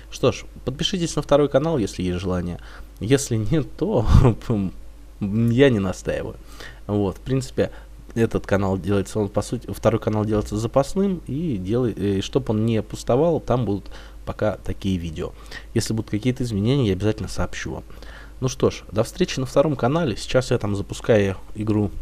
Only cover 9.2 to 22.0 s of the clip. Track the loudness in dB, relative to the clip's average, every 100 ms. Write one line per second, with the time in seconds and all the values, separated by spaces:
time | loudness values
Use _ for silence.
9.2 | -2 -2 -2 -4 -6 -2 2 2 2 0
10.2 | 2 0 0 -2 0 0 0 0 0 -2
11.2 | -4 -4 -2 -4 -2 0 0 0 0 0
12.2 | 0 -2 0 2 2 0 -2 -4 0 2
13.2 | 4 2 2 0 0 -2 -6 -14 -14 -12
14.2 | -10 -2 -2 -2 -4 -4 0 0 -2 -6
15.2 | -8 -10 -14 -14 -4 -2 0 -2 -2 -2
16.2 | -2 -2 -2 0 2 2 2 2 0 0
17.2 | -2 -4 -4 -4 -8 -10 -12 -16 -16 -16
18.2 | -16 -6 -4 0 0 0 -4 -2 -2 0
19.2 | -2 -2 0 2 2 2 2 2 0 -2
20.2 | 0 0 2 0 0 -2 -4 -4 4 4
21.2 | 4 0 -8 -4 0 2 2 -2